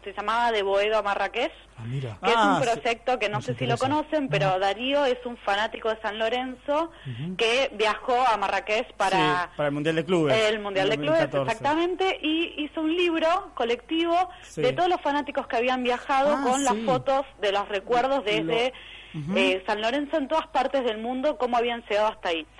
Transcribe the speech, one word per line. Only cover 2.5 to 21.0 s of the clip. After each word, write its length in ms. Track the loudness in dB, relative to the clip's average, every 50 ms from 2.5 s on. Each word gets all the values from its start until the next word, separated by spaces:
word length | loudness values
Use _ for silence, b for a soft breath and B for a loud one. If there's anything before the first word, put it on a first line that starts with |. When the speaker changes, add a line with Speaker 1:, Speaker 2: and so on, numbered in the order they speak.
| 4 4
Speaker 1:
un 20 | 2
Speaker 3:
sí. 80 | 2
Speaker 1:
proyecto 480 | 0 0 0 -2 -2 -2 0 -2 0 0
que 100 | 0 -2
no 100 | -2 -4
Speaker 2:
Nos 60 | -4
Speaker 1:
sé 80 | -4 -4
si 120 | -4 -2
lo 80 | -2 0
Speaker 2:
interesa. 140 | 0 0 0
Speaker 1:
conocen, 400 | 0 0 0 0 -2 -2 -2 0
pero 220 | 0 0 2 2
Speaker 2:
Ujú. 80 | 2 2
Speaker 1:
Darío 440 | 2 0 0 -2 -2 0 0 2 2
es 140 | 2 0 0 -4
un 100 | -8 -10 -6
fanático 500 | -2 -2 0 0 0 -2 -4 -4 -4 -4 -4
de 80 | -2
San 160 | -4 -6 -4 -2
Lorenzo 720 | -2 0 0 -2 -4 -6 -8 -10 -4 -2 0 0 0 -2 -6 -12 -12 -12
Speaker 2:
Ujú. 280 | -10 -8 -8 -8 -4
Speaker 1:
que 340 | -2 0 0 2 2 0 0 0
viajó 420 | 0 0 0 0 -2 -2 0 2 4 4
a 120 | 4 4
Marrakech 560 | 2 0 0 -2 -2 -2 0 -2 -2 -2 -4 -4
para 480 | -2 0 2 2 2 2 2 2 0 -2
Speaker 3:
Sí, 40 | -4 -4
para 100 | -2 -2 0
el 40 | 0
Mundial 220 | 0 0 0 0
de 80 | 0 0
Clubes, 320 | 2 2 2 4 4 4 4 4 2
Speaker 1:
el 120 | 0 0
Mundial 300 | -4 -4 -2 0 0 2
de 40 | 0
Speaker 3:
en 60 | 0
Speaker 1:
Clubes, 180 | 0 2 2 2
Speaker 3:
dos 80 | 2
mil 40 | 2 0
catorce. 200 | 0 0 0 -2
Speaker 1:
exactamente, 680 | 0 0 0 2 2 2 0 0 0 0 0 0 0 -2
y 320 | -2 0 0 -2 -2 -4 -6 -8
hizo 160 | -6 -4 -2 -2
un 120 | 0 2
libro 560 | 2 2 2 2 2 2 2 2 2 0 -6 -4
colectivo 640 | -4 -2 0 0 -2 -2 -4 -2 0 2 2 2 2 2 0 B B B
Speaker 3:
Sí. 200 | B -6 0 0
Speaker 1:
de 100 | 0 2
todos 140 | 2 2 2
los 120 | 2 2
fanáticos 480 | 0 0 -2 -2 -2 -2 -4 -6 -4 -2
que 80 | -2
habían 260 | 0 0 0 0 0 0
viajado 540 | 0 -2 -2 -2 0 2 2 4 4 2 2
Speaker 3:
Ah, 40 | 2 0
Speaker 1:
con 140 | 0 2 2
las 120 | 0 0
Speaker 3:
sí. 100 | 0 0
Speaker 1:
fotos 400 | 0 0 0 2 2 0 0 0 -2 -6 -4
de 100 | -2 0
los 180 | 0 0 -2 -2
recuerdos 500 | -4 -6 -2 0 0 2 2 2 0 0
Speaker 3:
Lo 40 | 0 0
Speaker 1:
desde 420 | -2 -2 0 0 0 0 0 -2 B B B B B B B B B
Speaker 3:
Ujú. 240 | -10 -6 -2 0
Speaker 1:
eh, 280 | 2 2 2 2 0 -2
San 140 | -2 -4 -2
Lorenzo 380 | 0 0 0 -2 -2 -2 -2 -2
en 100 | 0 0
todas 180 | 0 -2 -2 0
partes 360 | 0 0 0 2 0 0 0
del 140 | 0 -2
mundo, 380 | -2